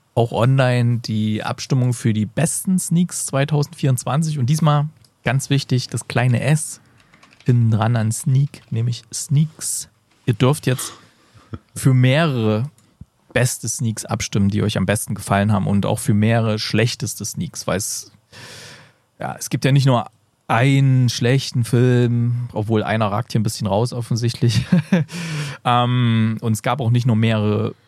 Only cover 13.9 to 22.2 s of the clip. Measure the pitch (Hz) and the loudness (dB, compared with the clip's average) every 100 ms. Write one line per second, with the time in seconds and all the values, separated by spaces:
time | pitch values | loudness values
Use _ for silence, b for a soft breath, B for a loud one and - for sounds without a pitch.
13.9 | 107 - 113 - 110 98 104 104 104 95 | -4 -6 -6 -4 0 0 0 -2 0 0
14.9 | 104 - 101 - 101 101 101 101 101 101 | -2 -4 -8 -2 0 2 2 2 0 0
15.9 | 107 - 104 107 117 113 107 - 107 117 | -2 0 2 2 2 0 -2 -2 0 0
16.9 | - 107 - 101 - - - - 90 - | -2 -8 -8 -10 -8 -10 -8 -4 -4 -4
17.9 | - - - _ B B B B B B | -8 -12 -20 _ B B B B B B
18.9 | B B _ - - - - 135 139 135 | B B _ -12 -10 -6 -2 2 4 4
19.9 | 120 - - _ _ - 110 135 139 135 | 2 -2 -12 _ _ -2 2 4 4 4
20.9 | 131 123 - 120 135 - 127 113 123 127 | 4 2 2 2 2 0 -2 0 2 4
21.9 | 123 123 120 | 4 2 2